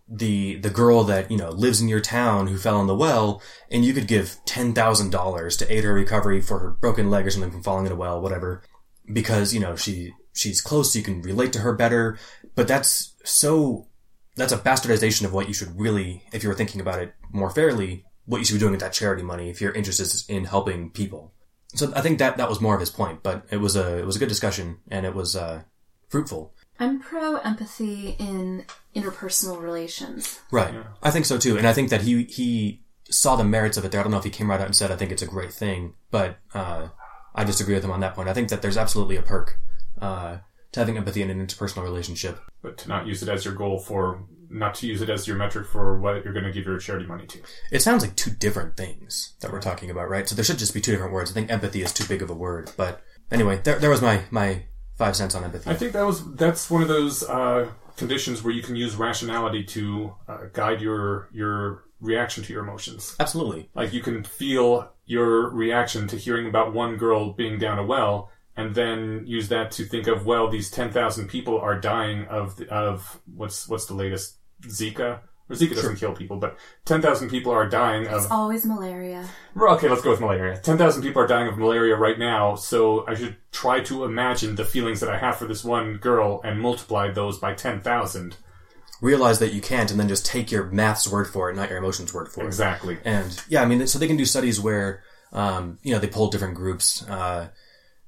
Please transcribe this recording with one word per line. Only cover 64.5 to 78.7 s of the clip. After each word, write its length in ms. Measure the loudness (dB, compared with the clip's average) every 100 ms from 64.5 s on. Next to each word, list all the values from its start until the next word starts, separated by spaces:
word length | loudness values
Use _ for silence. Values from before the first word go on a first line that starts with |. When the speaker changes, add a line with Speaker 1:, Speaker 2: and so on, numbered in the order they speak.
| 2 4 4 0 _ -4
Speaker 3:
your 440 | 0 4 4 2
reaction 580 | 0 0 2 0 -2 -4
to 80 | -6
hearing 300 | -4 -4 0
about 260 | 0 2
one 220 | 0 -4 0
girl 360 | 2 2 0
being 240 | -4 -4 -2
down 180 | -2 -2
a 60 | 0
well, 440 | 0 2 0 -6 -18 _ -8
and 180 | -4 -2
then 480 | -2 -2 -6 -8 -6
use 220 | -6 -2
that 240 | -2 -2
to 140 | -8 -6
think 220 | -2 0
of, 180 | 0 2
well, 240 | 2 2
these 200 | 0 -4
ten 220 | -6 -2
thousand 380 | 0 0 -2 -6
people 280 | -8 -2 -2
are 220 | 0 -2
dying 460 | -2 -2 -2 -4 -6
of, 340 | -6 -6 -10
of 580 | -6 -2 -2 -2 -10 -18 -20
what's, 340 | -12 -10 -10 -6
what's 160 | -6 -6
the 80 |
latest? 420 | -4 -4 -4 -8 -16 -20 -20 -14
Zika? 540 | -8 -6 -4 -4 -6 -14 -20 -14
Or 60 | 0
Zika 140 | 0
doesn't 240 | 2 -2 -2
Speaker 1:
Sure. 120 | -6
Speaker 3:
kill 40 | -6
people, 200 | -10 -6
but 200 | -6 -8 -20 -12 0
ten 160 | 2
thousand 280 | 4 2 -2
people 220 | -2 0
are 140 | 2 2
dying 360 | 2 2 0
Speaker 2:
It's 220 | -2 -2 0
Speaker 3:
of 60 |
Speaker 2:
always 340 | 0 0 0
malaria. 600 | -2